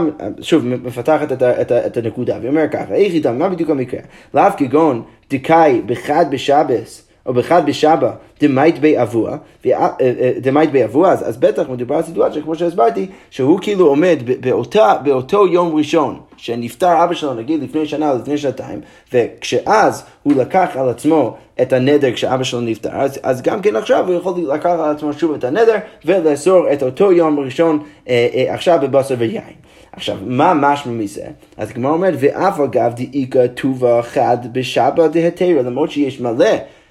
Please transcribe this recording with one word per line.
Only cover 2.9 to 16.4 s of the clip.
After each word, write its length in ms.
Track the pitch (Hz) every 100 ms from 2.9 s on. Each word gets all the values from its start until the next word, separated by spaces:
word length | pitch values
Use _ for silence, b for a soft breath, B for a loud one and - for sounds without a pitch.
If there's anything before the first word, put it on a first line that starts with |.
"איך 180 | 110 202
איתם, 260 | 165 - 120
מה 100 | 185
בדיוק 220 | 180 156
המקרה? 300 | 143 123 - - B B
לאו 100 | 139 190 190
כגון 460 | 131 143 160 120 113 B _
דקאי 520 | 135 - 165 156 117 101
בחד 400 | 120 - 147 160
בשבס, 800 | 135 - 139 151 117 113 - b b -
או 80 |
בחד 280 | 123 117 170 147
בשבא, 460 | 131 151 160 123 - B _
דמית 380 | 147 131 156 151
בי 240 | 151 131
אבוה, 340 | 117 113 95 139 B B
וה-, 60 | 123
אה, 160 | - 170 -
אה, 320 | 127 120 127 -
דמית 320 | 123 143 156
בי 120 | 135
אבוה", 280 | 110 127 185
אז, 160 | 123 -
אז 80 | 123
בטח 320 | 147 143 143
מדובר 260 | 123 123
על 80 | 156
סיטואציה, 400 | 165 170 254 151
כמו 120 | 147
שהסברתי, 520 | 165 170 175 233 196 190 B B
שהוא 280 | - 131 185
כאילו 240 | 208 202 170
עומד 320 | 139 180 151
ב-, 240 | 117 - 127
באותה, 460 | 104 123 208 214 -
באותו 440 | 135 127 127 202 190
יום 280 | 175 175
ראשון, 460 | 156 147 165 131 82 -
שנפטר 680 | -